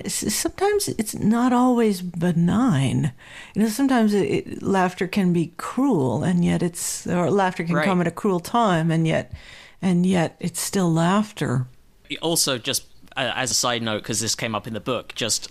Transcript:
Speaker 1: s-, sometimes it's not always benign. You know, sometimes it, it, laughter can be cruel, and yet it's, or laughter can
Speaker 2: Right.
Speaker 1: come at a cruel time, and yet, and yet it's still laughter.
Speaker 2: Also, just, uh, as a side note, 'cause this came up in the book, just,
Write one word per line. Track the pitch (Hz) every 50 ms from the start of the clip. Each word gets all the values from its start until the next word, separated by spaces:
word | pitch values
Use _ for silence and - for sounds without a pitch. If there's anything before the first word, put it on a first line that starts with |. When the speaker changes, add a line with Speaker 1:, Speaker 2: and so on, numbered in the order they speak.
| -
Speaker 1:
s-, | 196 - - - 214 214
sometimes | - - 330 - - 381 403 415 403 403
it's | - - - 214 - -
not | - - 208 226 233 247 254 254
always | 240 254 254 247 233 233 214 202 180
benign. | 180 180 - 165 170 180 165 165 170 175 - 214 262 262 147 131 135 - - 127 139 151 - - - - - - - - -
You | 196 220
know, | 226
sometimes | 214 - 277 269 262 240 220 214 208
it, | 202 170 -
it, | - - - - - - -
laughter | - 196 190 180 185 180 - 190 175
can | - 208 185 180 170
be | 175 160 170 -
cruel, | - - - - 240 269 285 233 156 131 127 107 143 165
and | 180 180 175 175
yet | 175 175 165 175
it's, | 175 - - - - - - - -
or | 170 175 175 139
laughter | 180 202 190 185 180 - 170
can | 165 170
Speaker 2:
Right. | 151 156
Speaker 1:
come | 202 185 180
at | 175
a | 170 170
cruel | - - 214 185 175
time, | 170 - - 240 233 208 180 160 160 165 160
and | 165 165
yet, | 160 160 147 - - - - - - - - - - - - -
and | 190 180 175 180
yet | 185 190 180 160 - - -
it's | - 170 - -
still | - - - 202 180 170 160
laughter. | 165 165 175 190 214 208 208 - - 151 135 123 127 127 - - - - - - - _ - 151 - -
Speaker 2:
Also, | 160 170 151 - 143 131
just, | 117 - 139 131 - - - - - - - -
uh, | 131 135 117 87
as | 107 131 120
a | 110
side | - - 127 120 117 117
note, | 113 107 104 -
'cause | - 113 101
this | 113 107 -
came | - 131 117 110
up | 104 - 127
in | 110
the | 104
book, | - 135 123 101 - - -
just, | - 123 107 - - - -